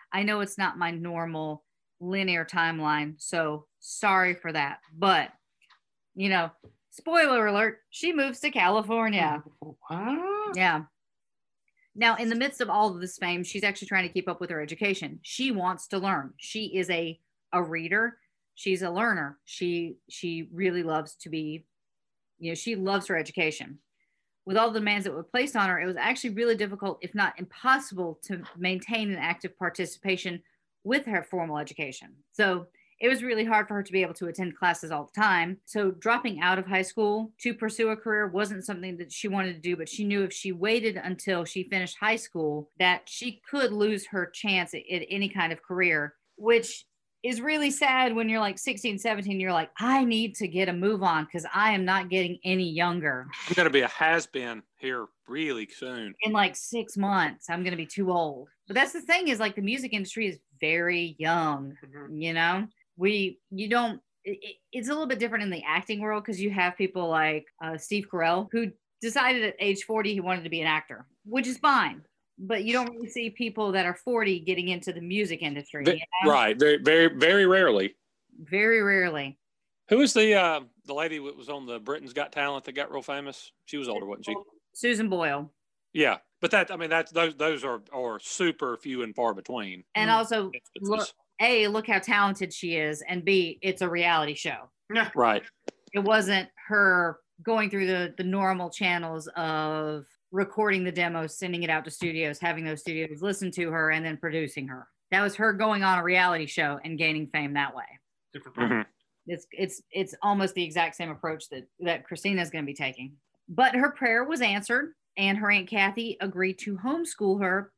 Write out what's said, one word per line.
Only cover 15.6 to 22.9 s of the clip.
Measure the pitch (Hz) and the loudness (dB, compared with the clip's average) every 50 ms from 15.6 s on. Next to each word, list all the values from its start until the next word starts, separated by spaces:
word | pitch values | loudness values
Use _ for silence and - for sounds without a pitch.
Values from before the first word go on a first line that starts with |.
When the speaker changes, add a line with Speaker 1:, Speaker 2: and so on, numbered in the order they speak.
| 180 180 - - - - | 0 -2 -2 -4 -6 -6
Speaker 1:
to | 202 196 | -4 -2
learn. | 190 196 190 147 135 131 - | 0 0 0 0 -2 -6 -12
She | - - - - 220 214 175 160 | -16 -14 -10 -8 -8 -6 -4 -2
is | 190 180 160 | -2 0 0
a, | 175 170 170 165 160 - _ _ _ _ _ _ | 0 -2 -2 -4 -8 -12 _ _ _ _ _ _
a | - 180 | -2 -2
reader. | 175 156 165 165 165 170 190 214 226 240 233 - _ _ _ _ _ _ _ | 0 -2 -4 -6 -4 -2 0 0 0 0 -4 -8 _ _ _ _ _ _ _
She's | - - 196 185 175 | -6 -2 -2 0 0
a | 190 175 | -2 -2
learner. | 175 190 233 233 208 175 147 143 147 _ _ | -2 0 0 0 0 -2 -4 -6 -8 _ _
She, | - - - 180 175 170 170 170 165 127 - _ - | -16 -8 -6 -4 -2 -2 -2 -4 -6 -8 -12 _ -20
she | - - - 175 165 165 160 160 | -14 -10 -8 -6 -6 -6 -8 -8
really | 170 170 196 185 175 180 | -4 -2 0 0 0 0
loves | 170 160 156 156 156 156 - - | -2 0 -2 -2 -2 -6 -10 -18
to | - 165 | -12 -8
be, | 156 160 156 151 156 160 - _ _ _ _ _ _ _ _ _ _ _ _ _ _ - | -6 -6 -6 -6 -8 -10 -12 _ _ _ _ _ _ _ _ _ _ _ _ _ _ -10
you | 165 165 | -8 -8
know, | 165 | -8
she | 160 - 233 226 | -6 -4 -4 -4
loves | 190 185 196 | -2 0 2